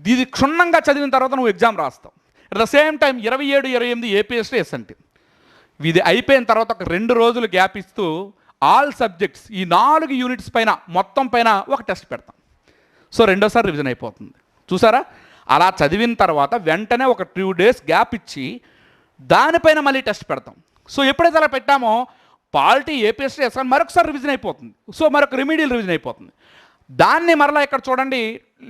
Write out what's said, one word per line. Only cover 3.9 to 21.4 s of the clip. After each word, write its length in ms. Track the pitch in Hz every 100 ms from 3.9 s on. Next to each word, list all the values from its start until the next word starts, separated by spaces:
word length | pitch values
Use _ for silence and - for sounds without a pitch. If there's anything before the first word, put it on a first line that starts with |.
| 240 233
ఏపీఎస్టీ, 500 | 196 208 240 214 226
ఎస్ఎన్టీ. 360 | - 131 110 - _ _ _ _ _ _ _ -
ఇది 160 | 156 160
అయిపోయిన 440 | 165 202 247 269
తర్వాత 260 | 233 220 226
ఒక 120 | 220
రెండు 320 | 175 170 226
రోజులు 320 | 240 233 240 220
గ్యాప్ 320 | 180 185 208
ఇస్తూ 540 | - - 180 160 196 _ _ -
all 300 | 143 220 285 -
subjects, 560 | 226 165 196 - -
ఈ 120 | 202
నాలుగు 480 | 185 170 254 311 311
యూనిట్స్ 380 | 262 247 254 -
పైన, 220 | 233 220 185 -
మొత్తం 380 | 170 196 - 262
పైన 380 | 240 226 202 -
ఒక 140 | -
టెస్ట్ 280 | 214 185 -
పెడతాం. 240 | 117 _ _ _ _ _ _ _ _ _ -
So, 60 |
రెండోసారి 420 | 220 190 208 233 208
రివిజన్ 200 | 147 139
అయిపోతుంది. 440 | 120 117 - - _ _ _ -
చూసారా? 320 | 185 226 240 - - _ _ -
అలా 140 | 143 185 185
చదివిన 340 | 147 196 240 226
తర్వాత 320 | 190 151 139 233 165
వెంటనే 380 | 165 214 240 262
ఒక 80 | 233 180
టూ 120 | 180 190 175
డేస్ 200 | 208 - -
గ్యాప్ 240 | 170 233 220
ఇచ్చి 280 | - - 131 240 _ _ _ _ _ _ 131
దానిపైన 460 | 180 285 330 320 302 277
మళ్ళీ 120 | 269 233
టెస్ట్ 160 | 202 -
పెడతాం. 260 | 139 - - _ _ -
So 60 | - 269
ఎప్పుడైతే 260 | 277 339 311